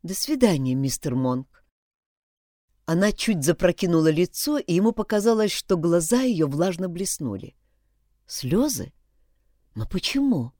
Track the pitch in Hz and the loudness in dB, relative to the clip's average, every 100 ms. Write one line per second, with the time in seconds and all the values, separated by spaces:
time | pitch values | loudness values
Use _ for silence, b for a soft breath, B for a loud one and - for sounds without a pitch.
0 | 175 190 - 294 240 156 131 131 135 - | -8 -6 -4 2 4 4 0 0 -2 -2
1 | 156 123 131 127 135 _ _ _ _ _ | -4 -2 -2 -4 -8 _ _ _ _ _
2 | _ _ _ _ _ _ _ _ - 165 | _ _ _ _ _ _ _ _ -2 2
3 | 208 - - 185 139 170 180 180 185 165 | 2 0 -2 0 0 2 2 2 2 4
4 | 160 156 180 - - 294 - 170 220 233 | 4 2 0 -2 -2 -2 0 2 2 0
5 | 208 214 214 226 214 - - 185 165 170 | -2 0 2 2 0 -2 -2 0 4 2
6 | 165 240 262 185 151 143 185 170 185 170 | 2 0 2 0 0 0 -2 -2 -6 -4
7 | 190 - 135 98 - _ _ _ _ _ | -6 -6 -6 -8 -12 _ _ _ _ _
8 | _ _ _ - 127 180 294 175 - _ | _ _ _ -10 -2 0 0 -2 -10 _
9 | _ _ _ _ _ _ _ 107 - 185 | _ _ _ _ _ _ _ -10 -6 -4
10 | - 277 277 180 120 | -2 0 2 0 -2